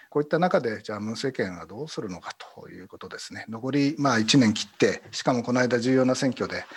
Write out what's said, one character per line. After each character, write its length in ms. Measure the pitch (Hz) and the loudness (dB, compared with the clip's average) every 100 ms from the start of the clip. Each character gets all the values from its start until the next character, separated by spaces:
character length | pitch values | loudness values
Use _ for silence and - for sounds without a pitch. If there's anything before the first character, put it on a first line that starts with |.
| - | -4
こ 100 | 147 | -2
う 40 | |
い 20 | 147 | 2
っ 20 | |
た 120 | 160 | 2
中 200 | 180 - | 4 2
で、 220 | 120 104 | 0 -6
じ 100 | - | -8
ゃ 60 | 104 | -6
あ 20 | |
ム 120 | 107 | -6
ン 20 | |
政 200 | 113 135 | -4 -4
権 240 | 131 98 87 | -4 -6 -6
は 80 | 82 | -12
ど 180 | 104 | -12
う 40 | 160 | -10
す 140 | - | -8
る 80 | 101 | -8
の 100 | 87 | -10
か 140 | - - - | -12 -14 -16
と 140 | - - | -20 -20
い 140 | 90 | -18
う 80 | 95 | -18
こ 80 | - | -18
と 100 | - | -16
で 100 | - | -14
す 140 | - | -14
ね。 120 | - - | -14 -10
残 240 | 110 131 | -8 -2
り、 240 | 143 139 156 | 2 2 2
ま 160 | 143 | 2
あ、 60 | 113 | 2
一 180 | 110 143 | 6 6
年 160 | 110 | 6
切 120 | 107 - | 4 -4
っ 20 | - | 2
て、 280 | 107 - - | 2 2 -8
し 120 | - | -6
か 80 | 147 | -2
も 100 | 123 | 0
こ 120 | 117 | 0
の 80 | 123 | 2
間 180 | 123 120 | 2 2
重 140 | 123 | 4
要 100 | 131 | 4
な 120 | 127 131 | 4 2
選 160 | 135 | 0
挙 180 | 120 90 | -2 -6
で 160 | 87 - | -6 -10